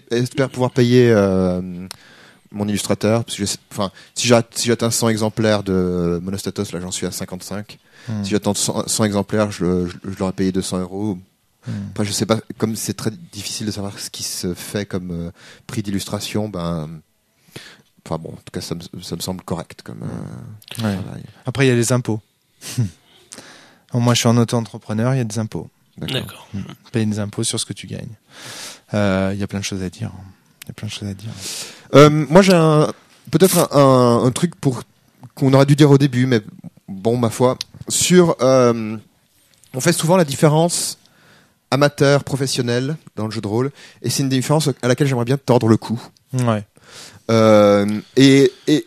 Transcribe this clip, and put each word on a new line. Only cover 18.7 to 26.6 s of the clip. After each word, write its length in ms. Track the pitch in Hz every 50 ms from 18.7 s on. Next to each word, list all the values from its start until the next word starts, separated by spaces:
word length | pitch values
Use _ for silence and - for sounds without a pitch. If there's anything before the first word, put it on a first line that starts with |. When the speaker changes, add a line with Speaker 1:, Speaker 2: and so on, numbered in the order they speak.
| 87
Speaker 1:
me, 260 | 85 - - - 87
ça 140 | 90 - 90
me 40 | 85
semble 220 | - 95 92 90
correct 380 | - - 92 82 - - - -
comme, 180 | - - 58 55 57
euh, 800 | 57 58 55 - - 57 60 - - 107 107 _ - - 117 113
Speaker 2:
Ouais. 100 | 107 98
Speaker 1:
travail. 280 | 92 92 - - - - - - _ -
Speaker 2:
Après, 220 | 131 117 131 139
il 20 | 131
y 40 |
a 20 | 120
les 160 | 120 117 113
impôts. 300 | 127 123 123 - 107 107 - _ _ _ _ _ _ _
<laughs> 160 | - - - 127 110 90 - _ _ _ _ _ _ - - - - - - - - _ _ _ _ _ -
Moi, 200 | 120 120 120 120
je 60 | -
suis 80 | - 117
un 80 | 117
auto-entrepreneur, 800 | 120 117 - 123 117 113 - - 110 - - 107 107 113 127 135
il 40 | 131
y 20 |
a 40 | 120
des 140 | 107 101 113
impôts. 300 | 107 107 - 82 76 - _ _ _ _ _ -
Speaker 1:
D'accord. 160 | - - 226
Speaker 3:
D'accord. 340 | 123 - - - - - - -
Speaker 2:
Hmm. 60 | 98